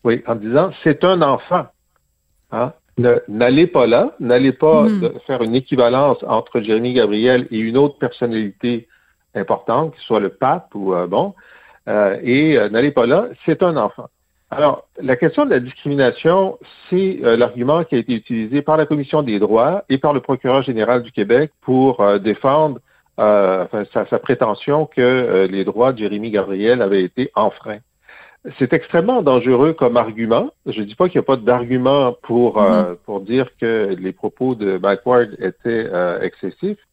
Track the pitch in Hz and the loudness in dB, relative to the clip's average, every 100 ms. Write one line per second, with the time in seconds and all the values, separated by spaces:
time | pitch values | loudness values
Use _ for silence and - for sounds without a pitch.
0 | 120 120 - 117 107 131 180 - 160 147 | 0 -2 -4 -6 -2 0 0 -2 -2 2
1 | 180 185 143 131 - 180 131 _ _ _ | 2 2 2 0 -2 -4 -4 _ _ _
2 | _ _ _ _ _ 113 127 - _ - | _ _ _ _ _ -4 -4 -6 _ -2
3 | 120 120 - 104 120 139 175 151 120 117 | 2 2 -2 0 2 4 2 2 4 2
4 | 247 - 127 123 135 131 156 156 220 202 | 2 -4 0 2 2 2 4 4 4 0
5 | 180 - - 131 113 123 131 131 120 127 | -4 -6 -8 -4 -2 -2 -2 2 2 4
6 | 143 120 - 113 - 120 107 110 123 123 | 2 0 -2 -4 -2 -6 0 -2 0 0
7 | 107 107 120 127 - 110 113 123 143 - | 2 2 2 2 0 -6 -2 2 0 0
8 | 123 - 120 113 104 - 120 117 - _ | -8 -4 -4 -4 -6 -6 -4 -4 -8 _
9 | _ _ _ 104 98 104 - 120 160 - | _ _ _ -8 -4 -4 0 -2 -2 -8
10 | - 110 98 - 131 156 - 104 95 90 | -4 -2 -2 -2 -2 -2 -6 -8 -4 -2
11 | 87 104 190 - - - - _ - 104 | -2 -2 -4 -8 -20 -20 -20 _ -4 0
12 | 101 104 135 131 156 135 104 107 143 139 | 0 -2 0 2 2 2 2 0 0 0
13 | 117 160 226 - - 156 180 151 104 - | 2 2 0 -6 -4 0 0 0 -4 -6
14 | 120 _ _ _ _ - 147 - _ - | -20 _ _ _ _ 0 0 0 _ -10
15 | 143 127 160 160 294 147 123 - 143 143 | -4 0 0 0 0 0 -2 -10 -6 0
16 | 127 - 160 185 190 - - - - 185 | 0 2 0 2 0 -4 -20 -20 -4 -2
17 | 190 185 117 117 120 123 123 160 160 127 | 0 0 0 2 2 0 0 0 0 -2
18 | 113 113 - 113 110 139 139 156 151 147 | -2 -6 -4 -6 -2 -4 0 0 0 -2
19 | 139 156 139 104 101 110 131 190 - 135 | -2 -2 -2 -2 2 2 2 -2 -2 -2
20 | 156 139 - 131 131 135 131 113 107 123 | 0 -2 -2 -2 0 0 0 -2 0 0
21 | 117 - 101 120 156 _ - 131 135 123 | -2 -4 2 2 0 _ -2 2 2 4
22 | 101 101 104 101 135 143 156 113 _ _ | 2 2 0 -2 0 2 0 -4 _ _
23 | _ - 107 104 95 95 87 107 104 117 | _ 0 2 4 2 0 -4 -6 -4 -4
24 | 101 98 - 123 117 101 - 147 156 - | -2 -4 -2 -2 -2 -2 -2 -2 -2 0
25 | 123 127 117 95 95 98 95 101 127 123 | 2 2 0 0 0 -2 -4 0 0 0
26 | 104 104 113 104 95 95 107 127 101 98 | -6 -6 -4 -4 -4 -2 0 2 2 0
27 | 90 - 131 - 107 - 113 104 _ _ | 0 -4 -4 -2 -2 -4 -14 -14 _ _
28 | _ - - _ - - 127 160 - 170 | _ -20 -20 _ -20 -6 -2 -2 0 0
29 | 196 254 156 127 117 123 156 160 127 120 | 2 0 2 2 2 2 2 2 2 2
30 | 110 110 113 117 254 _ - 107 104 110 | -2 -4 -2 0 -2 _ -10 -8 -10 -2
31 | 180 143 - 131 110 123 120 127 127 143 | 0 0 0 -2 0 0 0 0 2 2
32 | 127 120 - 117 120 107 98 90 90 87 | 2 -2 -4 0 2 2 2 2 0 -6
33 | - 101 95 127 127 _ 117 113 98 92 | -10 -10 -4 -4 -4 _ -4 -2 -2 -4
34 | 92 - 104 _ 131 117 101 92 98 98 | -8 -8 -10 _ -4 -2 -4 -2 -2 -2
35 | - 123 113 - 95 - 120 113 117 90 | 2 2 2 -4 -8 -6 -4 -4 -4 -2
36 | 90 95 92 _ 95 - 190 208 _ | -2 -4 -6 _ -12 -6 -8 -8 _